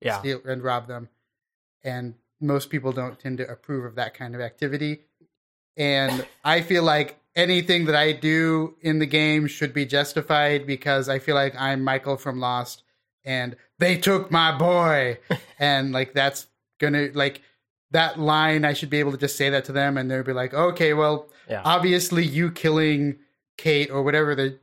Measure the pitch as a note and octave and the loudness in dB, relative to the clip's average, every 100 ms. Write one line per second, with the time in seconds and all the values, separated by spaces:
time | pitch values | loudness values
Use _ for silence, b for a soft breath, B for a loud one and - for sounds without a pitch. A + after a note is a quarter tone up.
0 | B2 G2+ C#3 B2+ C3 B2+ B2+ B2 A#2 B2 | -6 -4 -4 -6 -6 -6 -4 -4 -6 -12
1 | A#2+ _ _ _ _ _ _ _ C3+ B2 | -14 _ _ _ _ _ _ _ -8 -8
2 | B2 A2+ _ _ D3+ C#3+ - D3+ C3 B2+ | -8 -12 _ _ -2 0 -2 -4 -4 -4
3 | B2+ - C3+ B2+ B2+ A#2+ - C3+ A#2+ A2+ | -8 -10 -10 -8 -8 -10 -8 -8 -8 -8
4 | A2+ - B2 A#2+ A#2 - D3 C#3+ D3+ D3+ | -8 -8 -12 -10 -10 -6 -6 -4 -6 -6
5 | _ _ _ _ _ _ _ - C#3+ C#3 | _ _ _ _ _ _ _ -4 0 0
6 | C3+ B2+ - - D3 E3+ E3+ F3+ E3+ D3+ | 0 -4 -8 -6 0 0 2 2 4 2
7 | D3+ - _ E3+ F3+ F3+ F3 F3 D#3 D3 | 0 -8 _ 0 2 2 2 2 2 2
8 | D#3 C#3 D#3 D#3+ E3 D#3+ D#3+ - D#3+ D#3 | 2 0 0 2 2 0 -2 -4 -2 0
9 | D3+ D3+ D#3 D3+ D3 - D3 C#3 C3 C#3+ | 2 2 4 2 0 -2 -4 -2 0 0
10 | C#3+ D#3+ - D3+ D3 C#3+ C#3 C3+ C#3+ C#3 | 0 -4 0 2 2 0 -2 -4 0 0
11 | C3+ C3+ C#3+ C#3+ C#3 B2+ C3+ C3+ C3 C3 | 0 -4 0 0 0 -2 -4 -2 -2 -2
12 | C#3 C3+ C#3+ B2+ B2 B2 A#2+ - _ _ | -2 -6 -6 -4 -4 -4 -6 -12 _ _
13 | _ _ C3+ C3 B2 - b _ F3+ F3 | _ _ -6 -6 -6 -10 b _ 2 2
14 | F#3+ F#3+ F#3+ E3 D#3+ C#3+ E3+ F3 E3+ D3 | 2 0 2 2 2 2 2 4 4 2
15 | B2+ A#2 B E3+ - - C#3+ C#3 C3+ C3 | 0 -4 B -6 -6 -2 2 2 0 -2
16 | C3 C#3+ C#3 - - _ _ _ D3 D3 | -2 0 0 -2 -12 _ _ _ 0 0
17 | C#3+ C#3+ C#3 - b b b _ _ E3 | 0 0 -2 -2 b b b _ _ 0
18 | D#3+ E3+ D#3 D#3 D#3 D#3 D3+ C#3+ D3 D3 | 2 0 2 4 4 4 2 0 -2 0
19 | D3 C3+ C#3+ - C#3 C#3 C3+ C#3 C#3 C#3 | 0 -2 -4 0 0 0 0 -2 0 0
20 | C3 C3 B2+ B2+ C3 C#3 F3 F3 D#3+ D3+ | -2 -2 -2 -2 -2 0 0 2 2 4
21 | D3+ D3+ - B B G#2+ B2 F3 F3+ F3+ | 2 0 -4 B B -4 0 2 4 2
22 | F3 E3+ E3 C#3 E3+ E3+ D#3+ D#3 D#3 D3 | 2 0 0 0 -2 0 0 2 2 2
23 | C#3+ C#3 b b _ - D#3+ D3 C#3+ C#3 | 0 -4 b b _ -4 0 2 2 0
24 | C#3 D3+ D3+ C#3 C3+ C3+ | 2 2 2 0 -2 -4